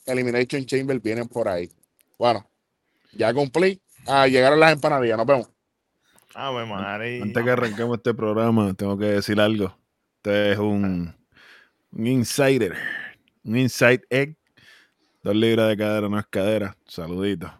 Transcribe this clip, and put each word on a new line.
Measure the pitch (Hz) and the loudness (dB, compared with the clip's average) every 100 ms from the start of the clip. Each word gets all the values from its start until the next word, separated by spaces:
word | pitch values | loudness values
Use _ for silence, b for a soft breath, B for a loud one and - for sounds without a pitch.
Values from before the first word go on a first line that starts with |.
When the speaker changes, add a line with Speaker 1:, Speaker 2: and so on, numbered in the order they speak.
| - | -4
Speaker 1:
Elimination | 127 123 120 123 143 | -2 0 0 -2 -2
Chamber, | 127 135 135 131 | -4 -4 -2 -4
vienen | 107 110 117 | -4 -4 -6
por | 123 107 | -4 -2
ahí. | 90 87 - _ _ _ _ | -2 -6 -14 _ _ _ _
Bueno, | 120 107 - _ _ _ _ _ _ | 0 0 -4 _ _ _ _ _ _
ya | 104 113 | -4 -2
cumplí. | 123 143 156 190 190 _ _ - | 0 -2 2 0 0 _ _ 0
Ah, | 139 135 | 4 6
llegaron | 131 131 151 | 6 6 8
las | 160 | 6
empanadillas, | 151 151 143 120 110 | 6 2 0 0 0
nos | 117 | 2
vemos. | 139 110 _ _ _ _ _ _ _ _ | 2 0 _ _ _ _ _ _ _ _
Speaker 2:
Ave | 107 135 123 | -12 -8 -6
María. | 117 101 95 104 117 123 | -8 -8 -8 -8 -8 -8
Speaker 3:
Antes | 104 120 | -6 -4
que | 117 | 0
arranquemos | 123 120 104 117 117 | 0 -2 -4 -4 -2
este | 123 | -2
programa, | 110 107 107 113 113 101 | -2 -2 0 2 2 2
tengo | 95 101 98 | -2 -4 -2
que | 104 | 0
decir | 101 101 107 | 0 0 2
algo. | 107 110 95 - _ _ _ _ | 2 2 -4 -6 _ _ _ _
Este | 104 101 104 | -4 0 2
es | 101 | 0
un, | 104 101 101 90 85 - _ b b b b b _ | 0 0 0 -2 -6 -12 _ b b b b b _
un | - 113 | -8 -2
insider, | 131 117 - 135 135 98 82 B B B B _ _ | 0 -2 0 2 2 0 -4 B B B B _ _
un | - 113 | -4 0
inside | 127 - 120 127 - | 0 2 2 2 0
egg. | 127 143 156 _ _ b b b b _ _ | -2 -2 -8 _ _ b b b b _ _
Dos | 98 | -2
libras | 104 113 113 110 | 0 2 2 2
de | 104 | 0
cadera | 107 107 104 | -2 -2 -2
no | 104 | -4
es | 104 | -4
cadera. | 104 98 110 98 - _ | -4 -2 -2 -4 -10 _
Saludito, | - 82 90 101 95 82 - | -14 -10 -4 -4 -4 -8 -18